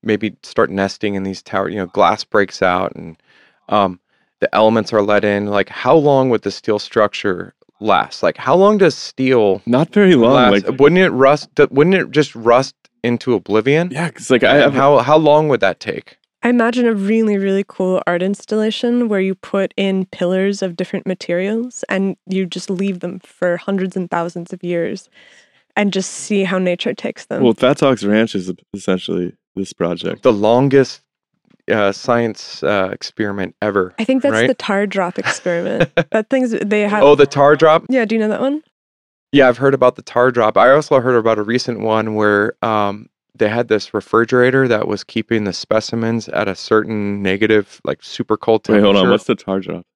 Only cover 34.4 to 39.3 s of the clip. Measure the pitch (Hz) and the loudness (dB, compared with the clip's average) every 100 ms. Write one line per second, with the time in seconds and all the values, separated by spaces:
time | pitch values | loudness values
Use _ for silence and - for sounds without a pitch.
34.4 | 254 254 - 196 202 196 180 - - - | 0 -2 -2 -2 -2 -4 -6 -4 -8 -6
35.4 | - 170 190 - 170 - 165 220 214 269 | -6 -4 -4 -2 -2 -2 -2 -4 -2 -2
36.4 | 254 226 208 214 208 208 143 143 143 - | -2 -4 -2 -2 0 4 4 6 4 4
37.4 | 143 151 160 160 - 254 220 226 214 214 | 2 4 4 2 0 -2 0 -2 -2 -2
38.4 | 262 294 _ _ _ _ _ _ _ | -4 -4 _ _ _ _ _ _ _